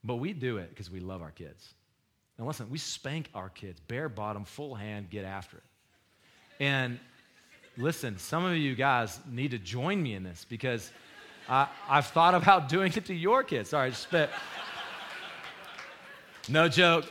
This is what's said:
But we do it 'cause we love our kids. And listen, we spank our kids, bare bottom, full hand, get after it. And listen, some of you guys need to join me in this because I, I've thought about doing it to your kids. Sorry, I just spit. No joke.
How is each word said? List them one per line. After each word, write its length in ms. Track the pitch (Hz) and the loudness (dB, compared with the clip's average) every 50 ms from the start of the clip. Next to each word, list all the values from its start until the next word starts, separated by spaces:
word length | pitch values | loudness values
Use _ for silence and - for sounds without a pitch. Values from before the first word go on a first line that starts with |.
| - | -4
But 140 | 110 123 | -4 -4
we 160 | 120 131 180 208 | -4 -4 -6 -6
do 240 | 160 123 127 117 | -4 -4 -4 -4
it 180 | 104 87 85 - | -4 -6 -10 -12
'cause 140 | - 104 87 | -16 -14 -12
we 120 | 90 92 | -12 -10
love 200 | 90 92 95 92 | -10 -10 -10 -10
our 120 | 82 76 76 | -12 -14 -14
kids. 420 | - 87 73 - _ - - _ _ _ _ _ _ _ _ _ _ _ _ _ - | -16 -18 -18 -18 _ -20 -20 _ _ _ _ _ _ _ _ _ _ _ _ _ -10
And 80 | 117 | -8
listen, 240 | 135 156 - 120 104 | -8 -8 -8 -10 -10
we 80 | 131 160 | -10 -10
spank 500 | - - - - - 135 143 165 147 - - | -8 -8 -10 -8 -8 -8 -6 -6 -8 -8 -10
our 160 | 98 92 95 | -12 -12 -12
kids, 300 | - - - 98 90 80 | -14 -14 -16 -16 -16 -16
bare 280 | 78 _ 117 123 156 156 | -12 _ -6 -6 -6 -6
bottom, 380 | 110 101 107 107 104 104 104 | -6 -6 -6 -6 -6 -6 -8
full 280 | - - - 147 147 131 | -12 -12 -12 -12 -10 -10
hand, 360 | 110 101 107 107 104 98 87 | -10 -10 -8 -8 -10 -10 -10
get 160 | 92 104 95 | -10 -10 -8
after 320 | 95 95 98 95 - - - | -8 -10 -10 -12 -14 -18 -20
it. 60 | _ _ _ _ _ _ _ _ _ _ _ _ _ _ _ _ _ _ - - | _ _ _ _ _ _ _ _ _ _ _ _ _ _ _ _ _ _ -6 -2
And 400 | 139 139 139 135 131 123 120 123 - - _ _ _ _ _ _ _ _ - - _ - _ | 0 2 2 2 0 -2 -4 -8 -12 -20 _ _ _ _ _ _ _ _ -20 -20 _ -20 _
listen, 420 | - 120 156 165 - - 123 104 95 | -2 -2 -2 -2 0 -4 -6 -6 -6
some 280 | - - - 160 180 | -6 -2 -2 0 2
of 100 | 185 175 | 2 2
you 180 | 165 151 139 131 | 2 2 0 0
guys 460 | 123 131 139 131 123 117 107 - - - | 2 4 4 4 4 2 0 -4 -10 -12
need 240 | 143 123 120 135 147 | -10 -6 -4 -2 -2
to 80 | 123 117 | -4 -4
join 440 | 95 90 98 127 127 170 202 202 165 | -6 -6 -6 -2 -2 0 0 0 0
me 120 | 131 107 | -2 -4
in 80 | 95 92 | -4 -6
this 240 | 92 87 85 - _ | -8 -10 -14 -12 _
because 420 | 120 113 - 131 120 113 101 - - - - - - - - - - - - - | -10 -4 -2 -2 -2 -2 -4 -10 -18 -20 -20 -20 -20 -20 -20 -20 -20 -18 -4 2
I, 200 | 123 131 139 - - - - - | 4 4 4 2 0 -14 -2 4
I've 180 | 139 143 139 | 4 4 4
thought 300 | - - 165 165 175 180 | 4 4 6 8 8 8
about 320 | 180 165 196 196 185 156 131 | 8 8 8 8 8 6 2
doing 240 | 147 185 190 185 156 | 0 2 2 2 0
it 120 | 220 196 | -2 -4
to 80 | - 190 | -4 -6
your 280 | 170 165 190 226 262 262 | -2 2 2 2 2 2
kids. 280 | - 160 123 104 - | 0 -2 -4 -2 0
Sorry, 180 | - 151 131 131 | 0 0 2 0
I 20 | |
just 120 | 123 - - | -2 -6 -8
spit. 280 | - - 170 151 - - - - - - - - - - - - - - - - - - - - - - - - - - - - - - - - - - - - - - - - - - - - - | 0 2 2 2 2 0 -8 -10 -10 -10 -10 -10 -10 -10 -10 -10 -10 -10 -12 -12 -12 -12 -12 -12 -12 -14 -14 -14 -16 -16 -16 -16 -16 -16 -16 -16 -16 -18 -18 -20 -20 -20 -20 -20 -20 -20 -16 -8 2
No 200 | 123 156 165 170 | 6 6 6 8
joke. 360 | 131 170 180 170 165 165 151 - | 8 8 8 8 8 6 2 -2